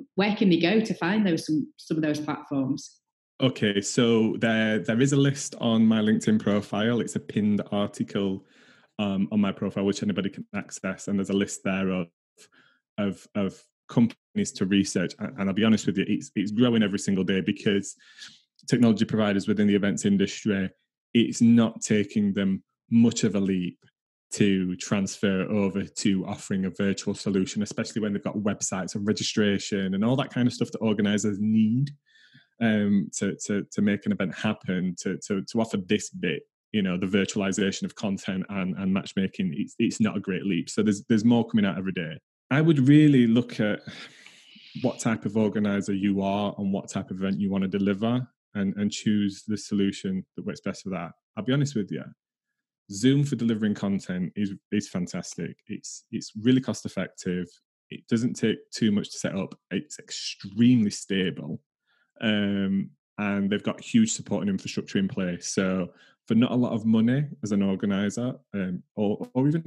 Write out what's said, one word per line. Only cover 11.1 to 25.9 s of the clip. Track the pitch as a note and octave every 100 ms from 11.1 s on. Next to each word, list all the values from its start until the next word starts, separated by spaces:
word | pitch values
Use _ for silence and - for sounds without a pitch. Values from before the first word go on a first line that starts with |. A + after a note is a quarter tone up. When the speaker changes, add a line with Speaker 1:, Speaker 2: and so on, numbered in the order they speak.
| G2+
Speaker 2:
there's | F#2
a |
list | G2 G2 -
there | G2+ F#2+ F#2+
of, | F#2 E2+ _ _ _ - _ _ _ _ -
of, | G2+ F2+ -
of | G#2 F#2+ - _ _ -
companies | - A2+ - _ G#2 G2
to | -
research. | F#2+ G2 F#2+ G2 F2 -
A-, | G#2 -
and | G2
I'll |
be | F#2
honest | A2 G#2+ -
with | F#2+
you, | -
it's, | G#2+ -
it's | A2 G2
growing | G#2+ B2 A2+
every | G2+ G2
single | - F#2+
day | F#2 F#2+
because | F2 G2+ A2 G2+ G2 - _ - - - _ _ -
technology | B2 A#2 G#2+
providers | A2 A2 G#2 G2+ G2
within | G2+ G#2
the |
events | G2+ G2+ F#2 G#2
industry, | G2 G2 - A2+ F#2+ F#2+ - _ _ _
it's | A#2 - -
not | A#2 A#2 A2+ -
taking | - G#2+ G2+ G#2+ G#2
them | G2+ G2 F#2+ - _ -
much | A#2 A#2 -
of | A2
a | G2
leap | G2 F#2 F2 - _ _ _ _ -
to | - G#2 F#2+ F2+ F2+
transfer | - G#2 F#2+ - G2+ F#2+ -
over | G#2 G2 F#2+
to | F2